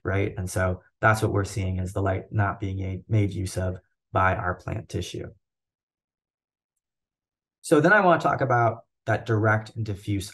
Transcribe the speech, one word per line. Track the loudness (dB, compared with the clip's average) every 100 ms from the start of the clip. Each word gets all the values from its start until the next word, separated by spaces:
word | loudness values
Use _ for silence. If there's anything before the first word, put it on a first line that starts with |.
right? | -4 -2 -2 -4
And | -6
so | -2 -2 -2 _ 0
that's | 2 4
what | 2
we're | 0
seeing | -2 -4 -4 -2
is | -4
the | -2
light | -2 -2 -4
not | -2 0 -2
being | -6 -6
a-, | -6 -8 -2
made | 0 0
use | -2 -6 -4
of | -4 -6 _ _ _
by | 0 2
our | 0 -2
plant | -4 -6 -10 -6
tissue. | -8 -6 -10 -12 -16 _ _ _ _ _ _ _ _ _ _ _ _ _ _ _ _ _ _ _ _ _ _
So | 2 4
then | 6
I | 6
wanna | 6 4
talk | 2 0
about | 0 2 2 0 -12 _ -4
that | -4 0
direct | 0 2 2 -2 -8
and | -6
diffuse | -6 -4 -4 -4